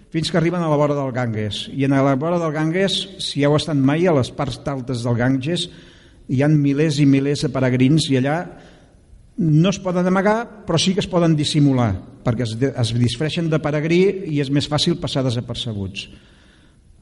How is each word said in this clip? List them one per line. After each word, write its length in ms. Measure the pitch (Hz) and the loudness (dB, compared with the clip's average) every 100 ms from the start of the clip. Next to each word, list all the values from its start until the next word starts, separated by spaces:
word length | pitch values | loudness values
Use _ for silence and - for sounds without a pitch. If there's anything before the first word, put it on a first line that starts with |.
| - | -8
fins 200 | 160 160 | -4 -2
que 80 | 175 | 0
arriben 240 | 165 175 | 0 0
a 60 | 165 | 0
la 80 | 147 | 2
vora 180 | 147 143 | 2 0
del 160 | 135 123 | -4 -4
Ganges. 520 | 120 107 107 - - | -4 -4 -4 -6 -8
I 140 | 139 135 | -2 0
en 80 | 135 | 2
la 200 | 139 131 | 2 0
vora 200 | 160 175 | 0 0
del 100 | 165 | -2
Ganges, 460 | 151 156 180 190 - - - | -2 -2 0 0 -2 -6 -10
si 220 | - 139 143 | -6 0 2
heu 100 | 151 | 2
estat 220 | 170 143 | 2 2
mai 300 | 135 156 180 | 2 4 4
a 80 | 143 | 2
les 140 | 120 - | 0 -4
parts 240 | 139 - 151 | -6 -6 -8
altes 380 | 135 123 123 120 | -8 -6 -4 -2
del 100 | 120 | 0
Ganges, 540 | 127 135 135 175 175 - - - - - - | 2 0 -2 -4 -6 -12 -20 -20 -20 -20 -4
hi 140 | 131 | 0
ha 60 | 147 | 4
milers 480 | 151 139 139 160 139 | 4 4 2 0 4
i 80 | 139 | 4
milers 360 | 139 139 143 147 | 4 2 -2 -2
de 60 | |
peregrins 560 | 131 127 123 127 156 143 | 0 0 4 4 4 2
i 80 | 131 | 0
allà 200 | 135 160 180 - - - - _ _ - - - | 0 -2 -6 -14 -20 -20 -20 _ _ -20 -14 -2
no 320 | 160 151 185 | 2 4 4
es 80 | 196 | 0
poden 280 | 190 180 180 | -2 0 0
amagar, 580 | 190 202 220 233 - - | 2 2 0 -4 -12 -2
però 100 | 165 | 0
sí 160 | 185 | 0
que 60 | 196 | 0
es 80 | - | 0
poden 280 | 180 170 156 | 2 2 2
dissimular, 580 | 147 151 143 131 113 92 - - 127 | 2 2 4 4 0 -2 -8 -6 -4
perquè 180 | 113 | -2
es 140 | 113 113 | -4 -2
de-, 140 | 135 131 | -2 0
es 160 | 110 120 | -2 0
disfreixen 480 | 120 - 156 180 165 | 0 0 -4 -2 -2
de 100 | 156 | -2
peregrí 380 | 151 147 160 175 196 196 160 143 | -2 -2 2 4 2 0 -4 -2
i 60 | |
és 80 | 135 | 0
més 160 | 143 135 | 0 0
fàcil 320 | 147 175 170 | 0 0 -2
passar 240 | 131 143 | -4 -2
desapercebuts. 840 | 131 120 120 113 120 104 92 - - - - - _ _ _ _ _ - | -2 -2 -6 -8 -8 -6 -8 -8 -14 -20 -20 -20 _ _ _ _ _ -20